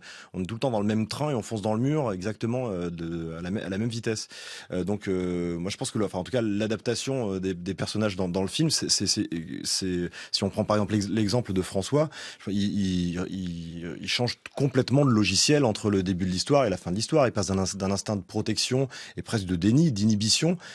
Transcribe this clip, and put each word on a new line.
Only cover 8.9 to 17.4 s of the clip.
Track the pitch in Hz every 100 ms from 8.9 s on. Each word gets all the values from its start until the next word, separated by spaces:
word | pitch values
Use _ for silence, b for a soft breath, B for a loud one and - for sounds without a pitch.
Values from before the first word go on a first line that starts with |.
| - 98
c'est, | - - 85 80 -
c'est, | - - 95 90 87 B B
si | -
on | 98
prend | 107 104
par | 107
exemple | 95
l'ex-, | 104 98 110 104
l'exemple | 120 110
de | 92
François, | 90 98 95 143 156 B B B -
il, |
il, | 101 101 104 95 90 87 85 -
il, | 95 90 85 82 82 85 58
il | 98
change | - 120 - - -
complètement | 139 131 - 135 139
de |
logiciel | 107 95 95 - 147
entre | 127 104 107
le | 98
début | 92 90 92
de |
l'histoire | 90 - 143 120
et |
la | 90
fin | 87
de | 95
l'histoire. | - 160 120
Il |
passe | 104